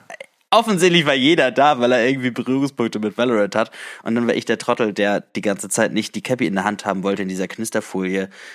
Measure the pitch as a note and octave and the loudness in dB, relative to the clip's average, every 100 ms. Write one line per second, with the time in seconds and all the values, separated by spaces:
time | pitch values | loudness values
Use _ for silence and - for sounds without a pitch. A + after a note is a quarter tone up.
0 | - - - _ _ G#3+ A3+ F#3 F3+ F3 | -20 -20 -20 _ _ 2 2 4 4 4
1 | D3 C3+ C3 E3+ C3 A2+ C#3+ C3+ A#2+ B2+ | 4 4 4 4 4 4 4 4 2 4
2 | A#2+ C3+ B2+ A#2 A#2 C3+ C#3 - A2+ G#2+ | 2 0 -2 -4 -2 -2 -2 -2 -4 -2
3 | G#2+ G2 B2 A2+ G2+ G#2+ A2+ - - - | -4 -2 0 2 0 0 -2 -6 -16 -12
4 | - A#2+ A#2 - - A2+ - A#2+ A2 G2+ | -4 0 0 0 -2 -2 -2 0 0 0
5 | G2+ G2+ - - G#2 G2 G2 - A2 G#2 | 0 0 -4 -6 -4 -4 -4 0 0 0
6 | G#2 G#2+ - B2+ F#2 G2 G2 G#2 G#2 F#2+ | -4 -8 -4 -2 -2 -2 -2 -4 -4 -4
7 | F#2+ G2 F#2+ F#2 F#2 - A2 G#2+ - F#2+ | -2 -2 -4 -4 -6 -6 -6 -6 -6 -4
8 | F#2+ F#2+ F#2+ - - | -2 -2 -4 -10 -20